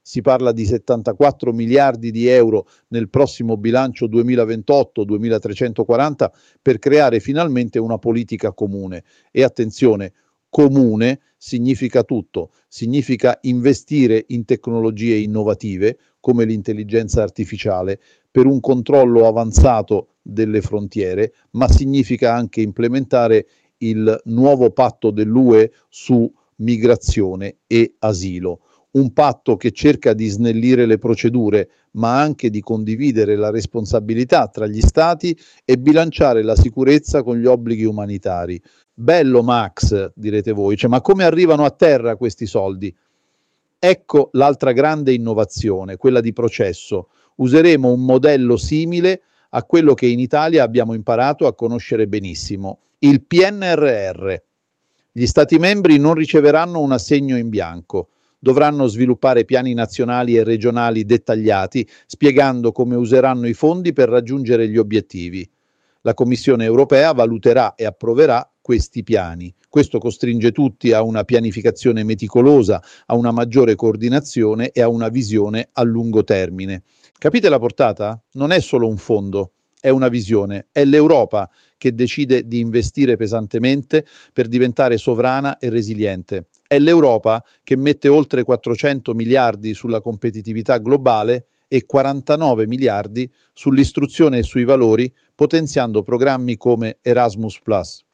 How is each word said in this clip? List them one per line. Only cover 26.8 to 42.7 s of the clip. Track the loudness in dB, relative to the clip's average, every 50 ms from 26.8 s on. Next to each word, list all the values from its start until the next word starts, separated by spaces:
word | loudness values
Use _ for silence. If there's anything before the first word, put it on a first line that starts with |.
| 2 2 2 2 0 -4 -2 0 -2 -2 -4 -8 -10 -12 -12 _ _
e | _ 2 2 2 2 _ _
asilo. | -4 -4 -2 -2 -6 -8 -8 -6 -6 -8 -8 -10 _ _ _ _ _ _ _
Un | 0 0 0 2
patto | 2 2 2 0 _ _ -2 -2
che | 0 -2 -6 -6
cerca | 0 2 2 2 2 0 0 0
di | 0 -2 -4
snellire | -2 -2 -2 -2 0 0 2 2 2 2 4
le | 2 2 0
procedure, | 0 -2 -4 0 -2 -2 0 0 0 0 0 0 -2 -2 _ _ _ _ _
ma | -4 -2 0 0 0
anche | 0 0 -2 -4 -6 -4
di | -4 -4
condividere | -6 -6 -6 -4 -4 -6 -6 -2 -2 -2 0 0 0 0 0
la | -2 -2 -2
responsabilità | -4 -4 -6 -6 _ -8 -6 -4 -4 -4 -4 -2 -4 -4 0 2 2 2 2
tra | 0 _ -8 -8
gli | -6 -4 2
Stati | 0 2 4 4 2 2 0 -2 -4 -6 -6 _ _ _ _ _ _
e | 0 0 2
bilanciare | 4 4 4 4 4 0 0 0 2 2 2 2 0
la | 0 2
sicurezza | 2 2 2 2 0 2 4 4 2 2 0 -4 -2 -2
con | -2 -4
gli | 0 2
obblighi | 2 2 2 0 -4 -4 -2 -2
umanitari. | -4 -2 -4 -8 -8 -8 -8 _ -6 -6 -6 -6 -8 -8 -12 _ _ _ _ _ _ _
Bello | -4 0 2 4 4 4 4 4 2 2
Max, | 2 0 0 -2 -4 _ -4 -2 -2 0 -2 -4 -6 _
direte | -10 -8 -4 -4 -4 -2 -4 -4
voi, | -2 -2 -2 -2
cioè, | 0 0 0
ma | 0 0
come | 2 2 2 4 4
arrivano | 2 2 2 4 4 4 2 2
a | 0 2
terra | _ 4 4 4 2 0 -2 -4
questi | -2 -4 -6 -6 _ -12
soldi? | -6 -4 -4 -4 -4